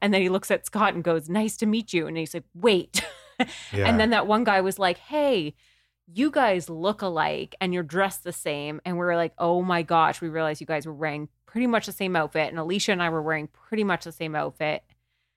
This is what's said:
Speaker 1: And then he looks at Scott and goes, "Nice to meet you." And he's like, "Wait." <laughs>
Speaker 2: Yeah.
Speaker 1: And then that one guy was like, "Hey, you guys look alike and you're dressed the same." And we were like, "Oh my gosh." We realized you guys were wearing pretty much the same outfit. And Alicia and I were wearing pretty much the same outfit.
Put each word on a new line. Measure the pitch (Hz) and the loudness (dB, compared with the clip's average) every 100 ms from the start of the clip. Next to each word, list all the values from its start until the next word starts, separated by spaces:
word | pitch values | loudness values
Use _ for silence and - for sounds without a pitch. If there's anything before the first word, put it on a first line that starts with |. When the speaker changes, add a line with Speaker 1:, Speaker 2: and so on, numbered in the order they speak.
Speaker 1:
And | 202 | 2
then | 190 | 4
he | 180 | 4
looks | 190 - | 2 0
at | 180 - | -2 0
Scott | 208 202 | 0 2
and | 175 | 2
goes, | 170 165 156 | 0 0 0
"Nice | 208 214 - | 0 0 0
to | 214 | 0
meet | 226 220 | 0 0
you." | 175 156 | -2 -2
And | 165 | -4
he's | 160 | -6
like, | 170 - | -8 -12
"Wait." | 170 226 185 - - - | 0 2 2 0 -4 -6
<laughs> | - - - 254 - - | -12 -12 -4 -4 -6 -6
Speaker 2:
Yeah. | 202 196 | 0 4
Speaker 1:
And | 226 | 4
then | 220 | 4
that | 214 190 | 2 4
one | 214 | 2
guy | 220 196 | 4 2
was | 190 190 | 2 2
like, | 185 180 | 0 0
"Hey, | - 302 285 214 147 - _ _ _ _ _ | -4 0 2 2 -2 -8 _ _ _ _ _
you | 180 294 | -2 0
guys | 285 233 180 160 | 4 2 2 -2
look | 160 190 208 | -2 -2 -2
alike | 196 160 151 147 - - | -2 0 0 -2 -8 -6
and | 185 | -2
you're | 180 | -2
dressed | 151 175 196 - | -2 0 0 -2
the | 175 | -10
same." | - 160 143 147 151 180 | -6 -6 -4 -6 -8 -6
And | 175 | -2
we | |
were | 175 | 0
like, | 170 165 - | 0 0 0
"Oh | 170 180 | 0 2
my | 185 170 | 2 0
gosh." | 165 165 156 - | 2 4 4 2
We | 165 | -6
realized | 160 160 147 | -2 -2 -4
you | 160 | -4
guys | 156 156 | -4 -6
were | |
wearing | 143 156 147 151 _ | -6 -6 -4 -10 _
pretty | _ 226 247 | _ -2 2
much | 220 | 0
the | 202 | -2
same | - 190 175 | -4 0 0
outfit. | 151 160 147 | 0 0 -2
And | 165 | -2
Alicia | 160 196 - | -2 0 0
and | 185 | 2
I | 170 | 0
were | 160 | 0
wearing | 156 156 151 | 0 -2 -4
pretty | _ _ 214 | _ _ -2
much | 202 170 | 0 -2
the | 170 | -4
same | - 160 | -8 -6
outfit. | 151 147 - 151 147 - _ _ _ _ | -4 -4 -2 -4 -4 -8 _ _ _ _